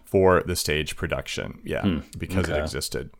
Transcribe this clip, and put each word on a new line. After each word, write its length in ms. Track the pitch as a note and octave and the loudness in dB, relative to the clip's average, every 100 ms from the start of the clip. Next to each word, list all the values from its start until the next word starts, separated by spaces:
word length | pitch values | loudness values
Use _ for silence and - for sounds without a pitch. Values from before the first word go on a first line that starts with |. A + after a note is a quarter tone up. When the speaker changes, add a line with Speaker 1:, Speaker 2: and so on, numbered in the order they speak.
| - | 0
Speaker 1:
for 380 | G2 F#2+ F2+ - | 4 6 6 4
the 100 | F2 | -2
stage 400 | - D2+ D2+ - | 0 0 -2 -4
production. 640 | E2+ C#2 - - - - | -4 -4 -4 -6 -6 -8
Yeah, 180 | - - | -6 -2
Speaker 2:
Hmm. 180 | G2+ D#2+ - - | 0 0 -2 -8
Speaker 1:
because 300 | E2+ F#2 E2+ | -4 0 0
it 60 | |
Speaker 2:
Okay. 80 | D2+ | 0
Speaker 1:
existed. 460 | D2 C#2+ - - D2+ - | -2 -4 -4 -6 -8 -10